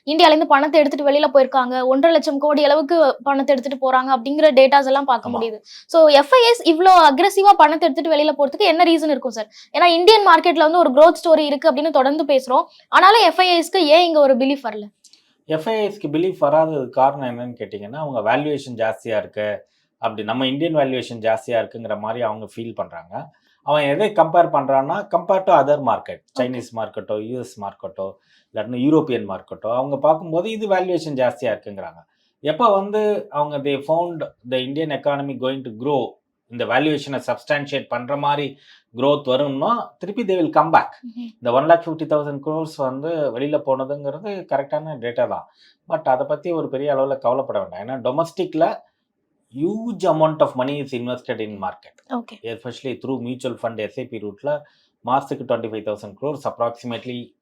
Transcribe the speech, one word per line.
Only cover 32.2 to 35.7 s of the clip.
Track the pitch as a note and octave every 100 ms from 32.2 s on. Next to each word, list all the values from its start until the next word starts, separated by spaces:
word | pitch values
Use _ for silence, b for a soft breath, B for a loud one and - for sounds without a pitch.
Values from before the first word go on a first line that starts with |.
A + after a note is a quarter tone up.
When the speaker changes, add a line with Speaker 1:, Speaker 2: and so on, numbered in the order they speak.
| _ _
Speaker 2:
எப்ப | C#3+ D#3 A#3
வந்து | G3 G3+ G#3+ G#3+ G3+ -
அவங்க | D3 D3+ D3 C#3
they |
found | C#3 C#3+ D#3+ F3 E3 D3+ - B2
the | B2+
Indian | B2+ C#3+ D#3+ C3+
economy | D3 C#3+ C#3 B2+
going | B2+ C3+
to | B2+